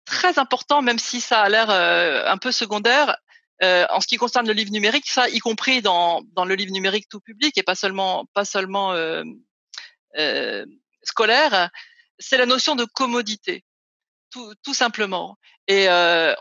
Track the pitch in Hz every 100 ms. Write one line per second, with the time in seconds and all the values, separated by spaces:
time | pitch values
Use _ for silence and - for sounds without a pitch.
0 | - - 359 294 254 254 - 294 247 233
1 | - 240 - 226 202 220 220 190 170 175
2 | 170 127 - 190 254 - 214 208 226 277
3 | 269 - _ _ _ - 185 180 - 196
4 | - 240 240 247 220 214 202 214 208 285
5 | - 262 247 226 233 214 269 254 202 175
6 | 170 170 - 175 180 196 190 190 190 208
7 | - 208 - 214 294 196 - 185 196 190
8 | 190 185 - 202 202 202 190 196 190 175
9 | 160 165 160 - _ _ _ - - _
10 | _ - 151 139 110 101 - - _ _
11 | - - 214 254 302 190 175 - - _
12 | _ _ - 262 247 254 311 262 226 -
13 | 254 240 214 214 - 180 _ _ _ _
14 | _ _ _ 254 214 214 277 269 240 220
15 | 202 180 175 208 _ _ - 196 190 175
16 | 170 170 160 -